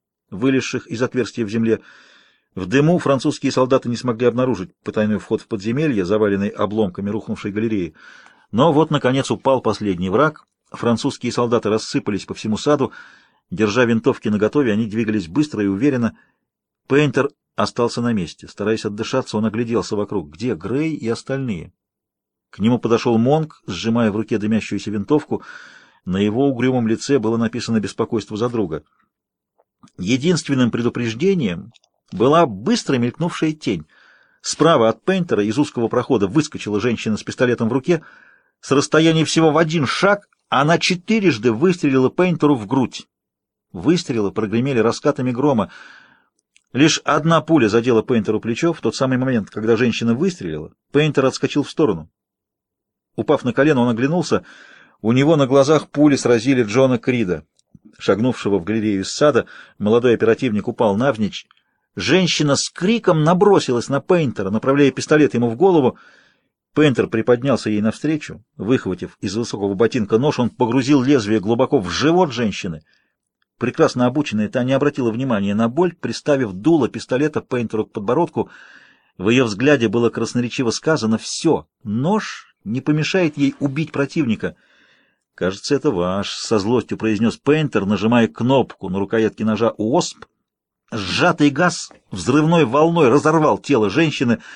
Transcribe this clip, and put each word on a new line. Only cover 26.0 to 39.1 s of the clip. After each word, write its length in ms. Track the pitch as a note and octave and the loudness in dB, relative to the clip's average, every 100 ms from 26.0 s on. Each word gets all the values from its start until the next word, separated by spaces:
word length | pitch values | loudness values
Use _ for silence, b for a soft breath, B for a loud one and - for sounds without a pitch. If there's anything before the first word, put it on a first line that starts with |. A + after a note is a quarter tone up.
На 120 | - F#2 | -6 0
его 320 | G#2 A2 C#3+ | 0 2 0
угрюмом 400 | A#2+ B2+ B2+ A2+ | 0 0 0 0
лице 300 | A2 - C#3 | -2 0 0
было 180 | A2 A#2 | 0 -2
написано 440 | A2+ A#2 A2+ A2+ | -2 -4 -2 -2
беспокойство 560 | G2 - A2 A2+ - G#2+ | -2 -4 -4 -4 -4 -4
за 120 | A#2+ | -4
друга. 340 | A#2 F#2 D2+ - _ _ _ _ _ _ _ _ _ _ - | -2 -4 -6 -12 _ _ _ _ _ _ _ _ _ _ -10
Единственным 720 | F#2 B2+ D3+ E3+ - C3 B2 | -2 0 0 0 0 0 0
предупреждением 1040 | A#2+ A#2+ A#2+ A#2 A2+ F#3 F#3+ A2 E2+ G#2+ _ _ _ _ | 0 -2 -2 -6 -2 0 0 -2 -4 -10 _ _ _ _
была 340 | F2+ B2 D#3+ D#3+ | 0 4 4 2
быстро 500 | F#2+ C3 A#3 - C3 | -2 -4 -2 -2 -2
мелькнувшая 560 | A#2+ - E3+ - D#3+ | -2 -4 -6 -2 -4
тень. 340 | D#3 - F2+ - b b b b b | -4 -4 -6 -8 b b b b b
Справа 480 | - - D#3 D3+ A2+ | -12 2 4 6 4
от 160 | - | 2
Пейнтера 400 | - F#3+ - G#2 | -2 -2 0 0
из 140 | G#2 A2 | 0 0
узкого 300 | D3 - A2+ | -2 -2 -2
прохода 380 | A#2+ B2 A#2+ F#2+ | -2 0 0 2
выскочила 540 | C3 D3 F2+ - G#2 | 0 -2 -6 -4 -2
женщина 360 | A#2 A2 A2+ G#2 | -2 -2 -2 -4
с 60 | |
пистолетом 460 | - - B2+ A#2 A2+ | -6 -2 0 0 0
в 40 | |
руке. 300 | C3 D3+ E3 b b b b b b | -2 0 -2 b b b b b b
С 120 | - | 0
расстояния 520 | D3+ - D#3 D#3+ | 0 2 4 4